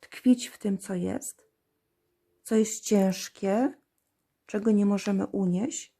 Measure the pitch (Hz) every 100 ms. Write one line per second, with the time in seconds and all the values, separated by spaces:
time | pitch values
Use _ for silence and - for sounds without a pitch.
0 | - - 254 247 - - 214 190 - 190
1 | 175 - - - _ _ _ _ _ _
2 | _ _ _ _ - 220 214 - - 208
3 | 190 185 - - 196 202 269 - _ _
4 | _ _ _ _ _ 214 214 208 202 202
5 | 202 196 196 196 190 180 240 - - _